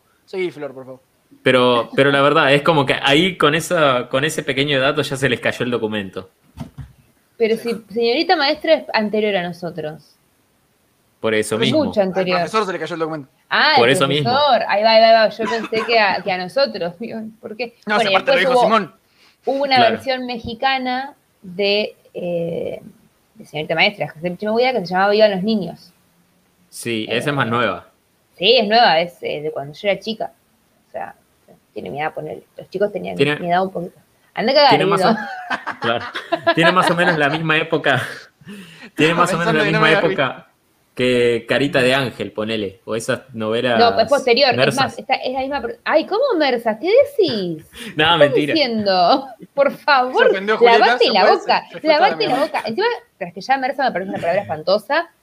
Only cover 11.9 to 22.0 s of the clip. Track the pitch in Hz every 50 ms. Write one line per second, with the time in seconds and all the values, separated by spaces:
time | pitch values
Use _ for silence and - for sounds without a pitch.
11.9 | - 214 196 190 175 190 185 180 180 180 170 160 214 220 214 185 180 170 160 156
12.9 | 175 160 160 156 160 156 135 - _ _ _ - - 208 247 294 311 277 - 120
13.9 | 139 - 143 139 139 151 147 233 247 277 294 285 254 208 - - - 202 214 220
14.9 | 226 220 226 226 226 226 220 208 214 - 220 214 226 226 214 - - 220 220 220
15.9 | 240 226 214 196 180 - 185 202 185 180 180 180 175 269 277 - 220 202 170 175
16.9 | 170 - 233 226 226 226 220 220 - _ - 226 214 - 247 233 - _ - 214
17.9 | 214 208 226 202 190 185 190 - 269 262 285 269 254 247 240 196 220 220 196 143
18.9 | - _ _ _ _ _ _ _ _ _ - - 262 269 277 277 269 254 240 226
19.9 | 226 - - 269 262 262 254 247 247 226 226 240 233 226 - 269 269 262 254 254
20.9 | 254 254 269 277 - _ _ _ _ _ - 190 180 175 202 202 202 208 208 -
21.9 | - _